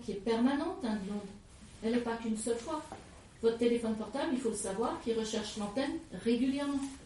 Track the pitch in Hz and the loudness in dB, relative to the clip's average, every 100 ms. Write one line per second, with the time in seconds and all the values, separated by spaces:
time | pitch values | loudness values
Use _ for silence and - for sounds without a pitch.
0 | - 196 233 226 254 294 330 370 233 208 | -4 -4 0 4 4 4 0 -2 -2 -2
1 | 190 208 196 - - - - - 220 240 | -2 -4 -6 -12 -18 -20 -18 -4 0 2
2 | 233 226 226 220 240 233 320 302 - - | 2 -2 -2 -2 0 -2 -2 -4 -4 -12
3 | - - - - 226 226 240 233 220 214 | -14 -18 -20 2 2 6 4 4 2 -2
4 | - 285 320 247 220 202 190 196 254 330 | -2 -2 0 2 0 -2 -2 0 0 0
5 | 233 226 220 208 208 214 208 269 302 330 | 0 0 0 -2 -2 -4 -2 0 0 -2
6 | - 180 233 240 262 285 285 277 - - | -6 -4 2 4 4 2 0 0 -2 -8